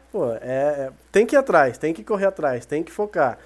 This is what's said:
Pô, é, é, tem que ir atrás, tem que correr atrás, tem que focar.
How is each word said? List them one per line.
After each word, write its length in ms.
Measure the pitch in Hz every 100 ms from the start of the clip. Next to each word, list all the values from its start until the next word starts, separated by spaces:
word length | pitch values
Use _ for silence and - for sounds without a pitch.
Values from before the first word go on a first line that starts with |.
| _
Pô, 200 | 208 131
é, 60 | 110
é, 520 | 127 131 147 143 135 - _
tem 140 | 196 226
que 100 | 285
ir 20 |
atrás, 400 | 269 170 135 110
tem 140 | 151
que 100 | 165
correr 220 | - 208 196
atrás, 400 | 190 147 123 -
tem 160 | 151
que 100 | 165
focar. 460 | - 208 185 131 104